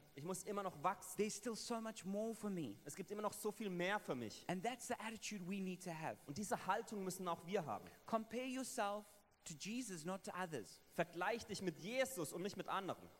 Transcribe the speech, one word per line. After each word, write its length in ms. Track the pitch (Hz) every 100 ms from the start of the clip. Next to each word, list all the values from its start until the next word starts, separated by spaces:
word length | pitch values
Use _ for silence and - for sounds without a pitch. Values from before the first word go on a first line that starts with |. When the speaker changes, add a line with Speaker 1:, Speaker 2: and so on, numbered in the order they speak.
| - -
Speaker 1:
Ich 80 |
muss 200 | 151 185
immer 200 | - 202
noch 180 | 190 156
wachsen. 340 | 160 196 - -
Speaker 2:
There's 180 | 208 -
still 200 | 247 214
so 260 | - 233
much 240 | 220 220 180
more 300 | 196 226 220
for 140 | 208
me." 280 | 190 135 104 143
Speaker 1:
Es 100 | 170
gibt 160 | 196
immer 100 | 208
noch 120 | 208
so 180 | - 214
viel 180 | 202 214
mehr 300 | 180 175 208
für 160 | 202 135
mich. 300 | 113 - -
Speaker 2:
And 160 | 185
that's 240 | 180 247 -
the 80 | 247
attitude 460 | 220 220 - 208 175
we 120 | 196
need 240 | 190 180
to 80 | 180
have. 260 | 160 156 107 -
Speaker 1:
Und 120 | 143
diese 280 | 208 196 -
Haltung 380 | 202 233 214
müssen 240 | 185 180 180
auch 180 | 170 165
wir 200 | 202 151
haben. 200 | 101 - - -
Speaker 2:
Compare 400 | 226 220 233 262
yourself 600 | 254 262 - 202 208 214 - - - -
to 80 | 151
Jesus, 500 | 180 233 247 180 151
not 180 | 190
to 80 | 208
others. 500 | 180 185 147 95 - -
Speaker 1:
Vergleich 520 | - 170 160 185 233 -
dich 160 | 202
mit 180 | 190 147
Jesus 520 | 160 247 254 185 156
und 120 | -
nicht 140 | 196 190
mit 100 | 180
anderen. 420 | 180 190 127 87 -